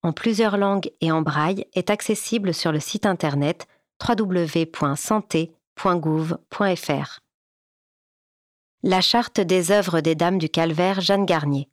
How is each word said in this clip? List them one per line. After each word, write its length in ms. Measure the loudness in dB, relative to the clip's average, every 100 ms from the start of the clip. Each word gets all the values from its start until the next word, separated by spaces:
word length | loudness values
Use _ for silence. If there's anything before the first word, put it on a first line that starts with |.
en 120 | -2
plusieurs 420 | 0 -2 2 2 2
langues 340 | 2 0 -4 _
et 100 | 0
en 100 | 2
braille, 460 | 0 0 0 -2 -4
est 160 | -4 -2
accessible 640 | -2 -2 -4 -2 -2 -2
sur 180 | -2 -2
le 80 | -2
site 260 | -4 -2 -2
internet 640 | 0 0 0 -2 -4 -10 _ _ _
w 160 | -2 0
w 300 | 0 0 0
w 200 | 0 -2
point 300 | -2 -2 -2
santé 560 | -2 -2 0 -2 -2 _ _ -4
point 220 | 0 0
gouv 400 | 0 0 -2 -6 _
point 240 | -2 -2 -2
f 100 | -2
r. 320 | -4 -4 -12 _ _ _ _ _ _ _ _ _ _ _ _ _ _ _ _
La 200 | 0 2
charte 400 | 4 2 0 -2
des 300 | 2 2 4
œuvres 280 | 2 4 0
des 160 | 2 2
Dames 220 | 2 2
du 100 | 0
Calvaire 540 | 0 0 2 0 0
Jeanne 240 | 0 2 2
Garnier. 420 | 0 0 -2 -4